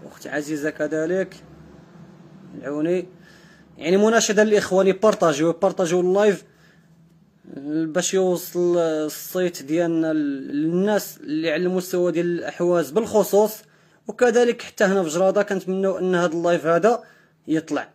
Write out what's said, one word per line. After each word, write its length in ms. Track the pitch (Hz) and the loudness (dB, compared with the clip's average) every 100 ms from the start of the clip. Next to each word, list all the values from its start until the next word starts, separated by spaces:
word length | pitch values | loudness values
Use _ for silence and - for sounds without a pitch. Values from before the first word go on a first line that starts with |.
| 147 | -20
أخت 200 | - - | -18 -10
عزيزة 440 | 143 147 156 151 | -8 -6 -6 -6
كذلك، 640 | 147 151 156 160 185 185 - - - - - - - - - - - - | -6 -4 -4 -2 -2 -4 -8 -20 -20 -20 -20 -20 -20 -20 -20 -20 -20 -18
العوني. 520 | - 127 147 160 180 175 - - - - - _ - | -14 -10 -4 -2 -2 -4 -16 -20 -20 -20 -20 _ -10
يعني 180 | 147 190 | 0 4
مناشدة 480 | 214 226 208 208 | 4 4 2 2
للإخوان 420 | 214 208 190 185 190 | 4 4 2 2 2
يبارطاجيو، 640 | 190 220 196 170 139 160 | 4 2 4 2 2 0
يبارطاجيو 500 | 165 196 175 180 180 | 2 -2 0 0 0
اللايف 440 | 180 190 214 180 - _ _ _ _ _ _ _ _ _ - - 139 | 2 4 4 2 -4 _ _ _ _ _ _ _ _ _ -18 -14 -6
باش 480 | 156 160 156 175 | -4 -2 -2 -2
يوصل 640 | 190 190 175 - 175 175 175 | 0 0 -2 -4 -2 0 2
الصيت 840 | 165 156 151 - - 185 180 175 | 0 -2 -4 -8 -8 -4 -4 -4
ديالنا 500 | 135 160 170 165 160 | -4 -2 0 0 0
لل-، 360 | 156 147 139 135 | 0 -2 -6 -6
للناس 680 | 139 156 175 196 208 - - | -4 -2 0 0 0 -4 -14
اللي 320 | - 151 160 | -8 -4 -2
على 120 | 156 | -2
المستوى 500 | 180 185 180 180 175 | -2 -2 -4 -2 0
ديال 140 | 165 175 | 0 -2
الأحواز 640 | 170 151 - 175 175 143 | -4 -6 -4 0 0 0
بالخصوص، 720 | 160 226 214 196 196 214 - - _ _ _ - | -2 0 0 2 2 2 -2 -20 _ _ _ -16
وكذلك 540 | 208 247 233 240 233 | 0 2 4 2 0
حتى 220 | - - | -8 0
هنا 180 | 202 196 | 2 2
في 60 | 170 | 0
جرادة 340 | 156 190 190 | 2 2 2
كنتمنوا 560 | 202 196 180 190 196 185 | 0 -2 -4 -2 -2 0
أن 160 | 185 | 0
هذا 180 | 180 170 | 2 0
اللايف 340 | 165 170 170 156 | 0 0 0 2
هذا 380 | 170 190 233 - _ _ _ - | 2 4 0 -4 _ _ _ -4
يطلع 400 | 156 156 147 110 | -4 -2 -6 -6